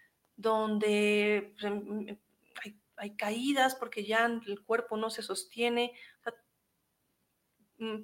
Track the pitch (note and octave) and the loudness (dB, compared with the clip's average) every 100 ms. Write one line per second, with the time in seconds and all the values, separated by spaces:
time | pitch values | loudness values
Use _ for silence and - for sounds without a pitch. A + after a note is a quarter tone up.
0 | _ _ _ - A3 A3 G#3+ G#3 G#3+ G#3 | _ _ _ -4 2 2 2 2 4 4
1 | G#3 G#3 G#3 G#3 G#3 - G#3 G#3 G#3 G#3+ | 6 4 4 2 -2 -8 -4 -4 -4 -8
2 | G#3 G#3 _ _ _ - G#3 - _ - | -8 -12 _ _ _ -14 -14 -16 _ -12
3 | G3+ G#3 G#3 A3+ C4 C#4 C4 C4 A#3 A3 | -10 -4 -2 0 2 4 4 2 -6 -6
4 | G3+ A3 A#3 A#3 G#3+ G3+ - A3+ A#3 G#3+ | 0 2 2 0 -6 -10 0 0 0 -4
5 | A3 A3 G#3 F#3+ - A3+ A#3+ A#3+ A#3+ A#3+ | -4 -4 -6 -8 -8 -2 0 2 0 -4
6 | - _ - - _ _ _ _ _ _ | -20 _ -12 -12 _ _ _ _ _ _
7 | _ _ _ _ _ _ _ _ A3 G#3+ | _ _ _ _ _ _ _ _ -6 -6